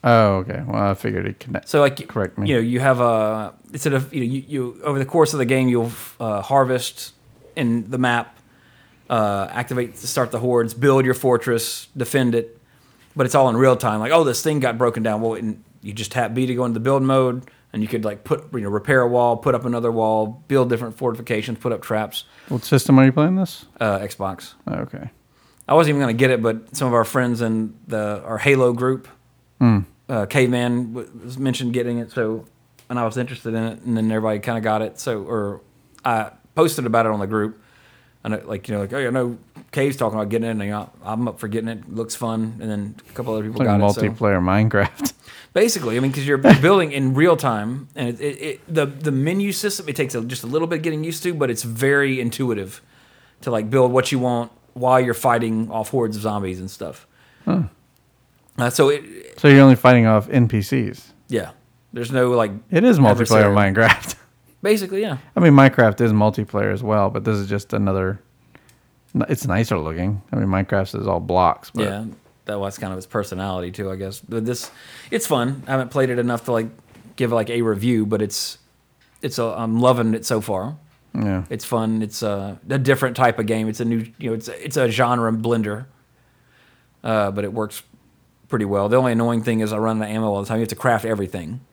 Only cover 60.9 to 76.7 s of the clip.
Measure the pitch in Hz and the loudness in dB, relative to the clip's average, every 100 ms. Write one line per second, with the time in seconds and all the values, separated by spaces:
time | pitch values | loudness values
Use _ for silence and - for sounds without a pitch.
60.9 | - - _ _ 117 87 - _ _ _ | -8 -20 _ _ -6 -6 -16 _ _ _
61.9 | 120 117 131 123 120 107 98 - 170 240 | -10 -4 0 2 2 0 -4 0 4 6
62.9 | 180 123 101 113 110 104 101 101 98 113 | 8 6 6 6 6 6 6 4 4 4
63.9 | - - - _ _ _ _ 196 214 190 | 4 -2 -16 _ _ _ _ 0 2 0
64.9 | 196 214 135 - - 170 139 135 - 113 | -4 -4 -6 -6 4 8 10 8 8 4
65.9 | 98 117 107 107 104 104 104 101 98 107 | 4 2 4 2 0 -4 -2 -2 -2 0
66.9 | 107 98 98 107 104 98 101 - 107 98 | 0 0 0 -2 -2 -2 -6 -4 -2 0
67.9 | 95 95 98 _ _ _ - _ _ _ | 0 -2 -6 _ _ _ -20 _ _ _
68.9 | _ _ - - 143 131 92 113 95 78 | _ _ -4 -2 -2 -2 -2 0 -2 -4
69.9 | 82 92 101 - - 98 95 95 101 95 | -4 -4 -6 -6 -4 -2 -2 0 -2 -2
70.9 | 107 101 90 92 90 87 - - 113 104 | -6 -4 -4 -2 0 0 0 -6 -4 -4
71.9 | 101 110 - _ _ - 104 98 - 98 | -6 -12 -16 _ _ -10 -8 -8 -8 -10
72.9 | 92 - 113 101 92 98 92 90 92 98 | -10 -6 -6 -6 -6 -6 -6 -8 -8 -8
73.9 | 95 95 98 - 113 110 120 - - - | -8 -10 -12 -8 -6 -4 -6 -8 -18 -20
74.9 | - - 226 226 135 120 135 131 135 123 | -20 -6 -6 0 0 0 -4 -4 -4 -2
75.9 | 143 131 123 120 120 - 117 113 | -2 0 0 -2 -2 -2 -4 -4